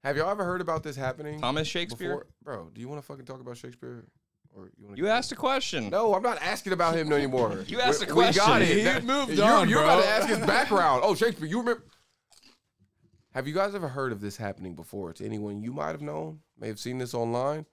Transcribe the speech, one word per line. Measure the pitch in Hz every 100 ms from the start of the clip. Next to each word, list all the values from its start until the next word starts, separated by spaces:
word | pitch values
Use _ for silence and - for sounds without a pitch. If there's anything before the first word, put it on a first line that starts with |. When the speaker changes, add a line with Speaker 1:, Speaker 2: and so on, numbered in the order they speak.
Speaker 1:
Have | 135 139
y'all | 165
ever | 208
heard | 180 180
about | 165 160
this | 156
happening | 131 131 127 151 151
Speaker 2:
Thomas | 127 147 156
Shakespeare? | 175 170 113 175
Speaker 1:
before? | 175 - _
Bro, | 151 113 82
do | -
you | 123
wanna | 147
fucking | - 139
talk | 127 131
about | 123 120
Shakespeare? | 143 120 127 120 - _ _ _ _
Or | - 92 _
you | 101
wanna | 101
Speaker 2:
You | 196
asked | 233 -
a |
question. | - 262 269 - 156 104
Speaker 1:
No, | 185 226
I'm | 196
not | 240 175
asking | 165 202 196
about | 180 170
him | 165 156
anymore. | 143 139 127 113 95
Speaker 2:
<laughs> | 98
You | 233
asked | - 151
Speaker 1:
We, | -
Speaker 2:
a |
question. | 170 175 -
Speaker 1:
we | -
got | -
it. | 180 139
Speaker 3:
He |
Speaker 1:
That, | 220 269
Speaker 3:
moved | 240 277 269
Speaker 1:
you're, | -
Speaker 3:
on, | 214 240 165
Speaker 1:
you're | -
Speaker 3:
bro. | 151
Speaker 1:
about | -
to | 190
ask | 220 -
his | 208
Speaker 3:
<laughs> | -
Speaker 1:
background. | 220 277 202 165 127
Oh, | 196
Shakespeare, | 180 233 180 156
you | 214
remember? | 240 233 - _ _ _ _ _ _ _ _ _ _ _ _ _ _
Have | 131 131
you |
guys | 165 202
ever | 202 156
heard | 135 131
of | 104
this | 104 98
happening | 104 98 92
before | 82 82 101 90
to | 80
anyone | 104 110 104 101
you | 113
might | 135 151
have | 156
known? | 147 156 160 156 _ _
May | 110
have | 104
seen | 120 127
this | 123
online? | 120 117 120 135 156 156